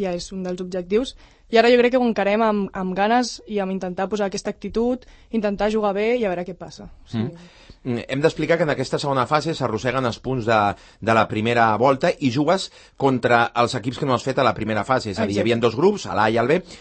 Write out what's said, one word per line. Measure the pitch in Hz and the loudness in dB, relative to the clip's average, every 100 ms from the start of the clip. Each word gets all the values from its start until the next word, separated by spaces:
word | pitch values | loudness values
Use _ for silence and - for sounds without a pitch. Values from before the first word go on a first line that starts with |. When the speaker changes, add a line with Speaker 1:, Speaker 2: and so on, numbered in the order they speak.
Speaker 1:
ja | 190 175 | -4 -6
és | - | -8
un | 190 | -8
dels | 185 180 | -6 -6
objectius, | 185 185 180 208 262 - - _ _ | -6 -8 -2 0 -2 -8 -20 _ _
i | 226 | 4
ara | 233 | 6
jo | 247 | 6
crec | 240 | 6
que | 254 | 4
ho | 240 | 2
encarem | 208 196 214 | 0 2 2
amb, | 226 208 196 | 2 0 -2
amb | 196 185 185 | -4 -4 0
ganes | 208 240 233 - - | 2 2 0 -6 -6
i | 208 | -4
amb | 190 | -4
intentar | 190 185 180 190 | -4 -6 -4 -4
posar | 208 196 | -2 -2
aquesta | 202 - | -4 -8
actitud, | 202 202 214 240 247 - - - 226 | -8 -6 -2 0 -2 -8 -20 -6 -2
intentar | 208 202 202 | -2 0 0
jugar | 220 208 | 0 0
bé | 196 220 247 | 0 0 0
i | |
a | 214 | 0
veure | 175 180 | -2 -6
què | 180 | -10
passa. | 165 - 202 - | -14 -16 -20 -20
O | - | -10
sigui | 113 120 | -6 -6
Speaker 2:
Mm. | 170 - - - - | -8 -20 -20 -20 -12
Mm, | - 120 - | -6 -6 -4
hem | 135 | 0
d'explicar | 156 156 156 165 | 0 0 0 0
que | 160 | 0
en | |
aquesta | 123 131 - | -2 -4 -4
segona | 147 135 | -2 0
fase | 120 151 151 160 | 0 0 0 -2
s'arrosseguen | 123 107 127 127 | -2 -2 -2 0
els | 123 110 | -2 -4
punts | 123 131 | -6 -4
de, | 107 110 104 98 - - | 2 2 2 0 -10 -6
de | 101 113 | 2 2
la | 107 | 2
primera | 107 110 120 113 107 | 0 0 2 4 4
volta | 131 135 170 | 2 2 0
i | - 139 | 0 0
jugues | 117 147 190 - - - - | 0 2 0 -2 -14 -20 -2
contra | 135 127 120 117 117 117 | 0 2 4 4 2 2
els | 120 | 0
equips | 123 107 117 | -2 -6 -4
que | |
no | 143 | -2
has | 123 | -2
fet | - 131 | -2 0
a | |
la | 123 | 0
primera | 104 107 107 | 0 -2 -2
fase, | 101 131 110 | 0 -2 -2
és | 95 | -4
a | |
dir, | 107 | -2
hi | 101 | 0
Speaker 1:
Exacte. | |
Speaker 2:
havia | 107 117 | 0 2
dos | 117 113 | 0 2
grups, | 180 202 | 2 2
a | 101 | -2
l'A | 90 110 | 0 2
i | 113 | 2
al | 120 | 2
B, | 175 - - | 0 -2 -18